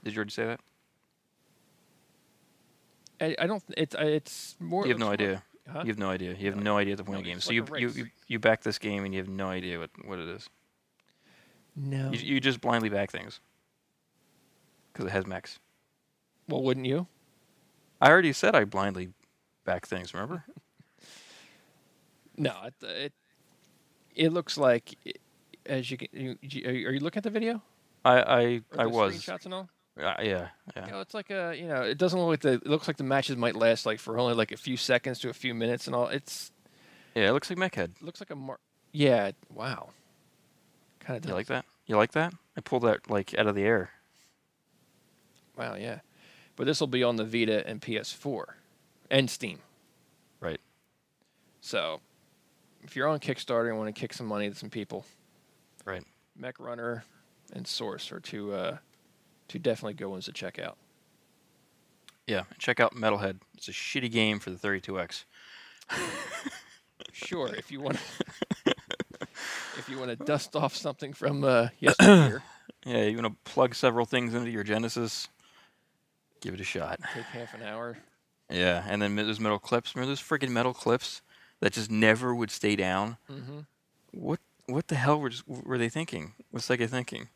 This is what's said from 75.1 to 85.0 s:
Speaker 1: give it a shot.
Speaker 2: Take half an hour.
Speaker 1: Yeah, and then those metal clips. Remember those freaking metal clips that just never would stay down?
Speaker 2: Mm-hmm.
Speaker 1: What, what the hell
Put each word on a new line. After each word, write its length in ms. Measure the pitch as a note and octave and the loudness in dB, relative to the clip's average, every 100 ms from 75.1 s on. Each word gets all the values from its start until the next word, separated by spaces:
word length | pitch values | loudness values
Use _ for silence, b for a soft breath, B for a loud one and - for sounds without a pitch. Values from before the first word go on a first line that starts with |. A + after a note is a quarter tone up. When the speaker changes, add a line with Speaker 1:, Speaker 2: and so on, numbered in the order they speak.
| - - _ b b b b b b _ _ _ _ | -4 -10 _ b b b b b b _ _ _ _
Speaker 1:
give 140 | - | -10
it 60 | F#2 | -8
a 40 | |
shot. 340 | F#2 F#2 D#2+ F2 - | -6 -4 -4 -6 -8
Speaker 2:
Take 100 | A#2+ | -10
half 300 | A#2 A#2+ A#2 | -10 -12 -12
an 80 | A2 | -12
hour. 360 | A2 A2 A#2+ A#2 _ _ _ _ _ | -10 -8 -10 -12 _ _ _ _ _
Speaker 1:
Yeah, 320 | F2+ F2+ F2 G2 | 2 4 4 0
and 120 | G#2 | 0
then 120 | G#2 | 0
those 240 | G#2 G#2+ G#2+ | 0 -2 0
metal 200 | A2 G#2 | 0 0
clips. 360 | - A#2+ - | 2 -2 0
Remember 160 | - B2+ | -6 -4
those 100 | C#3 | -6
freaking 280 | - D3+ C3 | -4 -2 0
metal 220 | A#2+ B2 | 0 0
clips 480 | B2 - A#2+ - - b b b b | 0 2 2 0 -12 b b b b
that 120 | - | -2
just 160 | A2+ A2 | -2 -2
never 440 | G#2+ A2 A2 B2+ | 4 6 6 2
would 160 | A#2+ A2+ | -2 -2
stay 240 | - G#2 G2+ | -2 0 2
down? 420 | F#2 F#2 G#2 A#2+ - | 2 0 -2 -6 -14
Speaker 2:
Mm-hmm. 280 | C#3 B2+ D3 D3+ _ _ _ _ | -14 -12 -14 -16 _ _ _ _
Speaker 1:
What, 280 | - - D#3+ _ _ - | -10 -4 -4 _ _ -4
what 220 | C3 - | -4 0
the 80 | |
hell 240 | C#3+ | 0